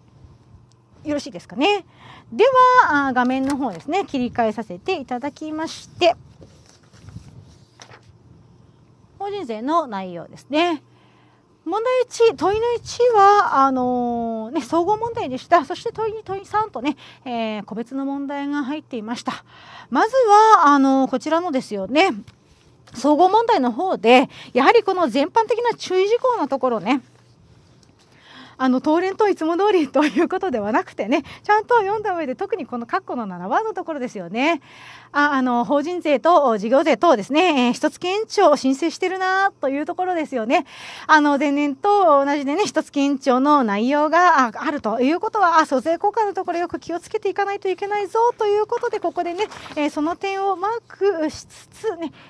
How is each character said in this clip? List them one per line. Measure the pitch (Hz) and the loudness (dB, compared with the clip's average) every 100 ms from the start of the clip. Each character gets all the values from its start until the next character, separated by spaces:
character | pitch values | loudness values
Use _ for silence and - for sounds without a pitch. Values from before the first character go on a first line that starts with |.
| _ _ - - _ - _ _ _ _ 294 | _ _ -20 -20 _ -20 _ _ _ _ -8
う。 | |
よ | |
ろ | 294 | -6
し | 285 | -8
い | |
で | 175 | -14
す | - | -12
か | 185 | -2
ね。 | 349 415 - _ - - - | 0 -2 -6 _ -20 -20 -8
で | 233 494 508 508 508 | 2 4 6 6 6
は、 | 359 285 277 | 4 2 0
あ | |
ー、 | |
画 | 247 | 0
面 | 247 262 269 | 0 -2 -2
の | 277 | -4
方 | 269 | -6
で | 180 | -8
す | - | -4
ね、 | 370 | -4
切 | 311 269 | -2 -4
り | 240 | -4
替 | - 226 | -2 -2
え | |
さ | 214 | -4
せ | - 180 | -10 -10
て | - 359 | -6 -6
い | 247 | -6
た | 247 | -8
だ | 285 | -8
き | - 311 | -10 -10
ま | 311 311 | -8 -8
し | - - | -10 -18
て。 | - 339 - - - - - - _ _ - - - - - - - _ _ - - _ _ _ - _ _ _ _ _ _ _ - | 0 0 0 -8 -20 -20 -20 -20 _ _ -20 -20 -20 -20 -20 -20 -20 _ _ -20 -20 _ _ _ -20 _ _ _ _ _ _ _ -12
法 | 403 | -10
人 | 403 269 | -8 -8
税 | 214 | -8
の | 254 339 277 | -2 -2 -2
内 | 196 190 | -6 -10
容 | 170 - | -12 -14
で | - | -18
す | - | -4
ね。 | 294 349 302 - _ _ _ _ _ _ _ | 0 0 -2 -8 _ _ _ _ _ _ _
問 | 320 403 | -6 -4
題 | 466 508 | 0 0
一、 | 494 - 466 269 | 0 2 2 2
問 | 339 427 | 0 0
い | |
の | 466 | 0
一 | 480 - - 480 | -4 -6 0 2
は、 | 427 392 415 359 277 269 | 6 6 6 2 2 2
あ | |
の | 262 247 247 240 233 233 226 220 | 2 -2 -2 -2 -4 -4 -6 -6
ー、 | |
ね、 | 311 | -8
総 | 233 330 | -2 -2
合 | 349 427 | 0 -2
問 | 466 | -4
題 | 466 330 | -6 -8
で | 254 | -8
し | - | 0
た。 | 349 | 0
そ | 269 339 | 0 -8
し | 466 | -8
て | |
問 | 415 440 | -6 -6
い | |
二、 | 440 | -6
問 | 415 392 | -8 -10
い | 392 | -6
三 | 415 427 | -4 -4
と | 247 | -6
ね、 | 277 302 - - | -6 -6 -12 -18
え | 262 233 220 214 | -10 -6 -6 -8
ー、 | |
個 | 196 202 | -10 -12
別 | 233 269 | -10 -8
の | |
問 | 277 277 277 | -6 -6 -8
題 | 285 285 | -6 -4
が | 294 254 | -4 -4
入 | 302 | -8
っ | |
て | - 233 | -10 -12
い | |
ま | 208 240 | -8 -8
し | |
た。 | - - - - - - - | -8 -10 -12 -20 -20 -20 -6
ま | 269 440 | -2 0
ず | 523 453 415 440 403 | 2 4 6 8 8
は、 | 294 | 6
あ | 285 | 6
の | 269 269 262 | 4 2 0
ー、 | |
こ | 254 | -2
ち | 311 | -2
ら | 330 | -2
の | 359 | 0
で | 262 | -4
す | - | -4
よ | 202 190 | -8 -2
ね。 | 277 381 208 - _ _ _ _ _ _ | 2 2 0 -10 _ _ _ _ _ _
総 | 233 277 302 | -2 2 4
合 | 370 | 4
問 | 415 466 | 4 2
題 | 403 | 2
の | 247 | 0
方 | 226 370 226 | -2 -4 0
で、 | 220 254 262 - - | 4 4 4 -4 -6
や | 247 285 | 0 4
は | |
り | 453 | 4
こ | 381 | 2
の | 370 311 | 0 0
全 | 240 320 | 0 0
般 | 453 440 | 0 0
的 | 440 | 0
な | 480 - | -2 -4
注 | - 370 | -2 0
意 | 392 | 2
事 | 480 | 2
項 | 508 453 | 0 -2
の | 285 | -2
と | 269 | -2
こ | 262 | -2
ろ | 226 | -2
ね、 | 180 269 - _ _ _ _ _ _ _ _ _ _ _ - - - - | 0 -2 -4 _ _ _ _ _ _ _ _ _ _ _ -20 -20 -20 -4
あ | 262 | 0
の、 | 254 | 0
東 | 302 320 | 2 0
連 | 370 392 | 0 0
と | 415 | 0
い | - | 0
つ | |
も | 320 349 | -2 0
通 | 415 | 2
り | 381 285 | 2 2
と | 269 | 2
い | 302 190 | 2 2
う | 320 | -2
こ | 370 | -2
と | 381 | -4
で | 240 | -4
は | 202 | -2
な | 269 | -2
く | - | -4
て | - 208 | -6 -2
ね、 | 302 - - | -2 -4 -6
ち | - | 0
ゃ | 427 | 2
ん | 415 | 4
と | 480 | 2
読 | 381 440 | 2 -2
ん | |
だ | 415 349 | -2 -4
上 | 285 | -4
で、 | 254 | -6
特 | 392 403 | -6 -6
に | 269 | -6
こ | 240 | -10
の | 233 | -6
括 | 370 | -6
弧 | 381 285 | -4 -8
の | 208 | -8
七 | 180 185 | -8 -2
番 | 330 | -2
の | 440 | -2
と | 381 | -6
こ | 330 | -8
ろ | 294 | -8
で | 240 | -8
す | 202 | -10
よ | 170 | -8
ね。 | 220 294 339 - - - - - | -2 -2 -2 -6 -20 -20 -20 -6
あ、 | 285 294 | 0 0
あ | 269 | 2
の、 | 254 240 208 | 0 0 0
法 | 285 | 0
人 | 294 359 | 0 -4
税 | 311 262 | 0 2
と | 320 339 269 220 | 4 4 4 2
事 | 214 | 2
業 | 269 | 2
税 | 330 233 | 4 4
等 | 339 240 | 4 4
で | |
す | 190 | 2
ね、 | 294 359 285 247 | 2 2 2 0
え | |
ー、 | |
一 | - 294 | 0 -2
月 | - 359 | -4 -4
延 | 403 440 | -4 -2
長 | - 349 | 2 4
を | 294 | 4
申 | 262 269 | 2 -2
請 | 330 | -2
し | - | -4
て | 370 | -6
る | 370 | -2
な | 370 381 392 | -2 0 0
と | - 269 | -2 -4
い | 277 | -4
う | 302 | -4
と | 349 | -4
こ | 370 | -4
ろ | |
で | 349 302 | -4 -4
す | 247 | -6
よ | 220 | -2
ね。 | 330 - - - - - | -2 -2 -10 -18 -12 2
あ | 311 | 4
の、 | 294 285 | 4 2
前 | 294 | 0
年 | 285 294 269 | 0 -2 -2
と | 403 415 349 285 | 0 4 6 4
同 | 277 294 | 4 -2
じ | 269 | -2
で | |
ね、 | 320 415 | -2 -2
一 | 311 | -2
月 | - 285 | -4 -2
延 | 277 277 | -2 0
長 | 277 247 | 0 2
の | 285 294 | 4 2
内 | 226 202 240 | 2 0 0
容 | 294 302 | 0 2
が、 | 320 359 311 240 | 4 4 4 2
あ、 | - | -2
あ | 302 | -6
る | 294 | -4
と | 214 226 | -4 0
い | 254 | 0
う | 339 | 0
こ | 440 | -2
と | 427 | 0
は、 | 349 330 | 2 4
あ、 | 294 | 2
租 | 262 | 0
税 | 311 330 | 0 -2
効 | 403 | -2
果 | 440 | 0
の | 415 381 | -2 -2
と | 359 | -4
こ | |
ろ | 339 | -4
よ | 349 | -4
く | 330 | -8
気 | - | -8
を | 339 | -10
つ | - | -8
け | 440 | -6
て | 403 | -4
い | |
か | 392 392 | -4 -4
な | 403 | -4
い | |
と | 392 | -4
い | 359 | -4
け | 403 | -4
な | 415 | -4
い | 392 | -4
ぞ | 453 480 - | 0 0 0
と | 427 | 0
い | 415 | 0
う | 427 | -2
こ | 466 | -4
と | 480 | -4
で、 | 415 | -4
こ | 349 | -4
こ | 349 | -4
で | 349 | -6
ね、 | 349 427 - - 302 | -4 -6 -8 -12 -6
え | 294 | -4
ー、 | |
そ | 302 | -2
の | 302 349 | -4 -4
点 | 392 392 392 | -6 -4 -2
を | 359 | -2
マ | 392 | -4
ー | 466 - | -6 -10
ク | - 392 330 311 | -4 -2 0 -4
し | - - | -6 -16
つ | - - | -20 -20
つ | - 440 339 | -10 -8 -6
ね、 | 320 - | -10 -12